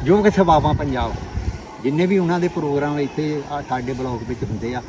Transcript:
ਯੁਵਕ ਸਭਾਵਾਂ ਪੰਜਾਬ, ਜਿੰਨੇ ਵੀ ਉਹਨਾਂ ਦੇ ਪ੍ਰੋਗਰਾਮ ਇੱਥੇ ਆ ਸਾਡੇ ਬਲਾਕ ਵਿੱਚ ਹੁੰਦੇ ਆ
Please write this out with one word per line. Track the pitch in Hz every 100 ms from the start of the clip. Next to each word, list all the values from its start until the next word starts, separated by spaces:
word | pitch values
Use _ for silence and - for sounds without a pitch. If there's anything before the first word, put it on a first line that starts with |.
ਯੁਵਕ | 127 202 208
ਸਭਾਵਾਂ | 190 175 156 151
ਪੰਜਾਬ, | 143 147 127 117 104 - - - - - -
ਜਿੰਨੇ | 120 151 180
ਵੀ | 196
ਉਹਨਾਂ | 170 175
ਦੇ | 175
ਪ੍ਰੋਗਰਾਮ | 170 151 143 147 147
ਇੱਥੇ | 139 - 151 151 139
ਆ | 147 139
ਸਾਡੇ | 131 123
ਬਲਾਕ | 127 131 117 113
ਵਿੱਚ | 120
ਹੁੰਦੇ | 107 107 113
ਆ | 127